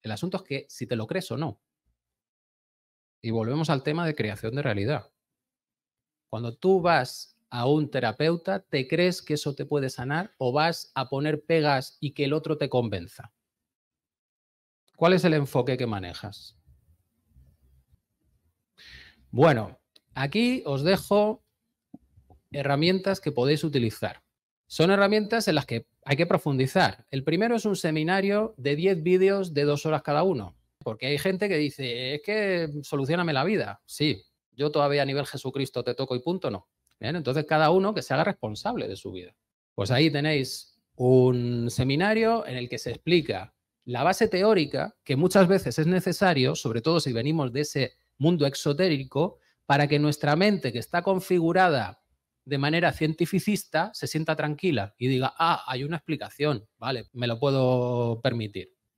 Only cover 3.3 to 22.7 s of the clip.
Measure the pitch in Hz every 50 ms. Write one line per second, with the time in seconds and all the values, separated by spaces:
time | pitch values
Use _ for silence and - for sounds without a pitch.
3.3 | 113 113 110 117 135 156 160 156 156 135 - 151 151 170 175 160 151 - - 104
4.3 | 104 - - 110 120 139 139 131 104 101 98 120 151 127 - _ _ _ _ _
5.3 | _ _ _ _ _ _ _ _ _ _ _ _ _ _ _ _ _ _ _ _
6.3 | - 110 120 117 117 _ - 185 196 185 165 175 165 156 - - - - - _
7.3 | _ _ _ _ 127 120 120 131 147 156 151 - - 135 120 113 107 - 147 160
8.3 | 170 170 - 190 196 190 _ _ - 139 127 - 160 160 180 185 175 - - -
9.3 | 151 147 - 147 139 - 139 139 147 147 135 127 - - 123 131 147 165 185 -
10.3 | _ _ 131 123 123 151 156 170 165 - - _ _ - - - 139 135 147 151
11.3 | 156 147 - - 165 160 147 147 143 131 - - _ _ - 143 - - 143 139
12.3 | 151 156 151 - 156 143 147 135 - 127 120 110 98 92 87 - - - - -
13.3 | _ _ _ _ _ _ _ _ _ _ _ _ _ _ _ _ _ _ _ _
14.3 | _ _ _ _ _ _ _ _ _ _ _ _ _ - 165 175 185 175 180 175
15.3 | 156 151 143 131 - 135 117 135 131 120 131 117 107 98 92 87 90 - - 101
16.3 | 104 - - - _ _ _ _ - _ _ _ _ _ _ _ _ _ _ _
17.3 | _ - - _ _ _ _ _ _ _ _ _ _ _ _ _ _ _ _ _
18.3 | _ _ _ _ _ _ _ _ _ _ - - - - - - _ _ _ _
19.3 | - 117 147 165 139 117 107 95 - _ _ _ _ _ _ _ _ 131 135 143
20.3 | - 214 233 240 254 254 - 151 139 131 143 175 196 170 - - 202 208 208 214
21.3 | 220 - _ _ _ _ _ _ _ _ _ _ - - _ _ _ - _ _
22.3 | - _ _ _ - 143 135 139